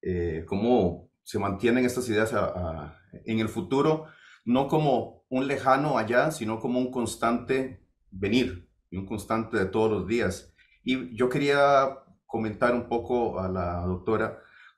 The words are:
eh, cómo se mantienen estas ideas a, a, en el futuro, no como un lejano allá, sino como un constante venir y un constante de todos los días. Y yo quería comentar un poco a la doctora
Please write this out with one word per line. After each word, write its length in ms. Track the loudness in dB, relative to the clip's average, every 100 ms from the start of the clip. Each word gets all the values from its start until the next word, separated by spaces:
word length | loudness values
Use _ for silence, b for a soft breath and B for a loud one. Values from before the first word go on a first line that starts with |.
eh, 420 | -4 -2 -2 -4 -4
cómo 600 | -2 2 4 4 -2 -14 _
se 160 | -8 -4
mantienen 460 | -2 0 2 4 2
estas 240 | 0 0
ideas 240 | 0 2
a, 120 | 0 -2
a, 540 | -2 -6 -6 -10 -16 _ -18 -4
en 140 | -2
el 100 | 0
futuro, 560 | -4 -2 2 2 2 -2 B B B 0
no 220 | 2 2
como 580 | 2 2 0 -2 -12 _
un 180 | -4 -2
lejano 500 | 0 2 4 4 0
allá, 340 | 2 2 2
sino 280 | 0 -4 -4
como 200 | -2 -2
un 120 | -2
constante 960 | -2 -4 -2 0 0 0 -2 -2 -10 _ _ _
venir 580 | -6 0 2 0 -4 -16 _ _
y 80 | -10
un 80 | -8
constante 520 | -8 -2 -2 0 -2
de 80 | 0
todos 240 | 2 2
los 160 | 0 0
días. 460 | 0 0 -2 -12 b b b
Y 320 | -4 -4 -4 -2
yo 140 | 0
quería 720 | 2 2 4 6 6 4 -2 -16 _ _
comentar 480 | -4 -4 0 2
un 160 | 2 0
poco 500 | -4 0 0 0 -2
a 80 | -4
la 320 | -2 -2 -2 -4
doctora 560 | -4 -2 0 0 B B B B